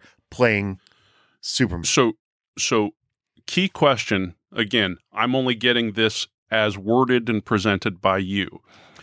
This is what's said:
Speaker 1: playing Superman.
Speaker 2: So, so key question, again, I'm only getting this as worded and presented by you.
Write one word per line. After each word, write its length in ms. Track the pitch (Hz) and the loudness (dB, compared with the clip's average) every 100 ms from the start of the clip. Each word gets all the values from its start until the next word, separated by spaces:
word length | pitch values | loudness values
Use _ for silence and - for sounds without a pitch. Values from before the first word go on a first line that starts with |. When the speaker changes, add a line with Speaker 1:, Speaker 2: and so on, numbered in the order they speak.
| _ _ _ | _ _ _
Speaker 1:
playing 480 | - 120 104 196 190 _ _ _ _ _ _ | 0 2 2 -2 -8 _ _ _ _ _ _
Superman. 420 | - - 113 87 | -6 0 0 0
Speaker 2:
So, 300 | 82 - 120 - _ _ _ - | 0 2 2 -2 _ _ _ -8
so 380 | - 117 104 - _ _ _ _ - | 0 0 0 -6 _ _ _ _ -6
key 220 | - 190 | -2 -2
question, 680 | - 147 120 - 98 92 - _ | 2 2 2 0 -2 -4 -10 _
again, 460 | - 104 120 95 90 _ | -6 -2 0 -2 -4 _
I'm 220 | 104 120 131 | -4 -2 0
only 180 | 127 | -2
getting 380 | 117 123 120 117 | 0 0 2 0
this 360 | 104 110 - - _ - | 0 0 0 -10 _ -4
as 280 | 110 107 98 | 0 0 -2
worded 520 | 98 120 127 123 113 | 0 2 4 2 0
and 160 | 107 - | -4 0
presented 560 | 107 104 98 110 90 | 0 2 0 -2 -2
by 160 | 95 95 | 0 0
you. 440 | 95 98 92 - _ - - - | -2 -4 -6 -10 _ -20 -20 -20